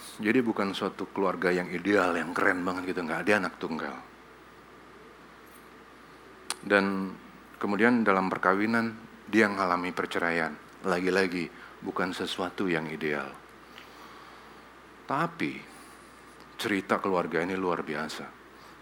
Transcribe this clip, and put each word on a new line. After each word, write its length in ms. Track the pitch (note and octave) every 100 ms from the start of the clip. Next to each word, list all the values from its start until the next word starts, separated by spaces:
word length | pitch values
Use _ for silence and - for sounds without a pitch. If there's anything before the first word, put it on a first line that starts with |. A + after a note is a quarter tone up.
| - -
Jadi 220 | G#2+ B2+
bukan 320 | A#2 G#2+ G2 F#2
suatu 320 | G2 - F#2+ -
keluarga 320 | F#2+ F2 F2+
yang 180 | F2+ F2+
ideal, 400 | F2 F2+ G2+ F2+ E2+
yang 160 | D#2+ F#2
keren 240 | G2 F2+ F2+
banget 260 | F2+ F#2
gitu, 160 | F2+ E2
nggak. 160 | D#2+
Dia 160 | F2 G#2
anak 160 | F2+ -
tunggal. 400 | E2+ D#2+ D2+ C2+ - - - - - - - - - - - - - - - - - - - - - - - - - -
Dan 560 | - G2+ G2 G2 F#2+ - - - - -
kemudian 480 | G2+ G2+ A2+ B2
dalam 240 | G#2+ F#2+ F#2
perkawinan, 640 | - F2+ G2 G#2+ A#2 A2+ A2+ - - -
dia 160 | G#2+ G#2+
ngalami 480 | G2 F#2+ F2+ F2+ F2
perceraian. 560 | F2+ F#2+ E2+ E2+ D#2+ D2+ - -
Lagi-lagi, 640 | F#2+ F2+ F#2 F#2 F#2+ F2+ D#2+ - - -
bukan 320 | G2 F#2+ F#2
sesuatu 560 | F2 F2+ - F2+ - G2
yang 220 | E2 D#2
ideal. 400 | D2+ D2+ D2 C#2 C2+ - - - - - - - - - - - - - - - - -
Tapi, 480 | C3+ E3+ - D#3 - - - - - - - - - - -
cerita 400 | A#2 G2 - G#2
keluarga 400 | G2+ F2+ E2+ E2 F2
ini 100 | F#2+
luar 240 | F#2 D#2
biasa. 640 | D2 D2 D#2 - C#2+ - - - - -